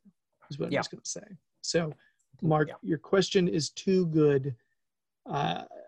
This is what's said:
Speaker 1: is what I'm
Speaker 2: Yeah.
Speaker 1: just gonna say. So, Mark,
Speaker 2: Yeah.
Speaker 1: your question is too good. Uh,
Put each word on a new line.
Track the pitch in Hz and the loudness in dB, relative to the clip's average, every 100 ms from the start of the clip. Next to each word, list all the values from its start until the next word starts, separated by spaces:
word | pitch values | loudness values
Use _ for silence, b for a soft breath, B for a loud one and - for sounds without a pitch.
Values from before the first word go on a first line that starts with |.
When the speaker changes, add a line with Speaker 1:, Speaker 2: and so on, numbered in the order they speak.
| 202 _ _ _ _ | _ _ _ _ _
Speaker 1:
is | 143 | -8
what | - | -4
I'm | |
Speaker 2:
Yeah. | 139 | -4
Speaker 1:
just | - | -4
gonna | - - | -10 -12
say. | - - 180 _ _ | -14 -14 -20 _ _
So, | - 170 156 - _ _ _ _ | -4 -2 -2 -8 _ _ _ _
Mark, | 170 156 147 | 0 2 0
Speaker 2:
Yeah. | - | -4
Speaker 1:
your | 185 151 | -6 -6
question | - 196 180 190 175 | 2 2 4 2 2
is | 185 139 | 0 -4
too | - - 185 170 | -4 0 2 2
good. | 156 147 139 135 120 _ _ _ _ _ _ 269 | 4 4 4 0 -8 _ _ _ _ _ _ -8
Uh, | 143 - - - - | -4 -2 -4 -10 -18